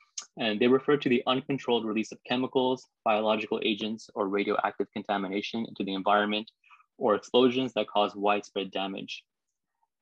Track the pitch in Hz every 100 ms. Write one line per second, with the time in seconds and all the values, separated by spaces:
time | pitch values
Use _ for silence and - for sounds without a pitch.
0 | _ - - - 117 107 120 131 - 147
1 | 143 123 - 127 - 135 - 117 110 110
2 | 107 - - 123 127 135 127 127 - _
3 | 117 107 110 107 107 113 110 104 110 110
4 | - - 98 101 101 98 104 - 101 110
5 | 98 101 95 101 - 113 113 - 98 95
6 | 95 104 104 104 110 _ _ - _ _
7 | 127 101 - 123 127 123 127 107 104 104
8 | 101 101 101 104 - 101 95 95 98 98
9 | - - - _ _ _ _ _ _ _